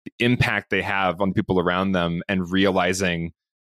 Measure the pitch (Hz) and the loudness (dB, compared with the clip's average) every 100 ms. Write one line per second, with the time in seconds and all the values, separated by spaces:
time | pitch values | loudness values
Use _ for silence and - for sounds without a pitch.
0 | - - 120 123 - 104 - 98 92 98 | -14 -2 0 2 0 -2 -2 -2 -2 0
1 | 92 85 98 92 95 92 87 90 95 92 | 0 0 -2 -2 0 0 2 0 0 0
2 | 85 85 85 95 87 95 98 95 90 95 | 0 -2 -4 -4 0 2 2 4 0 0
3 | 95 85 82 - _ _ _ | -2 -2 -6 -12 _ _ _